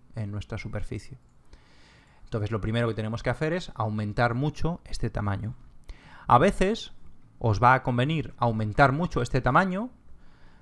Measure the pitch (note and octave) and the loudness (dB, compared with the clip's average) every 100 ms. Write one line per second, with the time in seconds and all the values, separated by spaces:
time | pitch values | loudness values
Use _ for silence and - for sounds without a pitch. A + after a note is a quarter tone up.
0 | - A2+ G2+ G2+ - G#2+ G#2+ G#2 - A2 | -14 -10 -8 -8 -8 -10 -8 -6 -6 -8
1 | - C3 - - - - - - - - | -12 -18 -20 -20 -20 -20 -20 -20 -20 -20
2 | - - - A2+ G#2 A2+ A2 A#2 A#2 G#2+ | -20 -20 -6 -4 -2 -2 0 0 0 -2
3 | A2 A2+ B2+ A#2+ D#3 F3+ - - A2 G#2+ | -4 -4 -4 -2 -2 -2 -6 -4 -2 -2
4 | G#2+ A#2 A#2+ A#2+ D3 - D#3 F3 - - | -2 0 0 2 -2 0 -2 -2 -8 -4
5 | A2+ G#2+ G2+ G2 G#2+ - - - - - | -4 -2 -2 -2 -6 -10 -16 -18 -18 -18
6 | - - - A#2+ F#3+ - F#3+ A3+ - - | -20 -6 4 6 6 4 0 0 -8 -16
7 | - - - - A2+ G2 B2 C3 C3 A#2+ | -18 -18 -20 -4 0 4 6 6 4 0
8 | C#3 D#3+ - - A#2+ A2 G#2+ G2+ C#3 C#3+ | 0 0 -4 -2 0 0 0 4 4 4
9 | F3+ C3+ A#2+ C3 B2+ D3+ F#3+ F#3 B3 - | -2 -2 0 0 4 4 2 -2 -6 -12
10 | - - - - - - | -20 -20 -20 -20 -20 -18